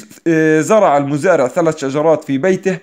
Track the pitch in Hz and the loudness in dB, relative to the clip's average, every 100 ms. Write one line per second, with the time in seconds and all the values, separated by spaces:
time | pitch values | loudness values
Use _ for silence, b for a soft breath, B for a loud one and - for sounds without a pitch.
0 | - - 165 160 156 156 147 165 175 143 | -8 -8 -2 2 2 2 2 2 4 2
1 | 139 147 175 160 123 - 165 156 135 139 | 0 -2 0 2 0 0 -2 -2 -4 -2
2 | 160 151 - 135 160 185 190 170 | 0 0 -2 -4 -2 -2 -4 -6